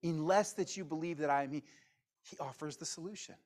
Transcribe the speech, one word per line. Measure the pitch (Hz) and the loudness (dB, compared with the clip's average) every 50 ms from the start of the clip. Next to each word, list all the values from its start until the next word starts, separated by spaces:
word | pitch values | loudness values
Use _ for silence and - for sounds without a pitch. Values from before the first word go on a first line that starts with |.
| - | 2
Unless | 170 165 156 151 165 185 202 208 202 - | 0 0 2 4 6 6 6 6 4 2
that | - 185 - - 190 | -2 -2 -2 -2 -8
you | 185 | -6
believe | 147 156 156 160 170 170 143 | -4 -4 -2 -2 -2 -2 0
that | 151 147 | 2 4
I | 143 143 143 | 4 4 4
am | 135 143 | 2 -2
he, | 147 - - - - _ _ _ _ _ _ _ _ _ | -6 -6 -8 -20 -20 _ _ _ _ _ _ _ _ _
he | - - - | -18 -8 -8
offers | 147 135 123 - 151 151 143 - | -8 -8 -6 -8 -8 -8 -8 -8
the | 165 | -8
solution. | 151 - - 165 185 214 - - - 101 - _ | -8 -8 -8 -8 -10 -10 -10 -12 -14 -14 -20 _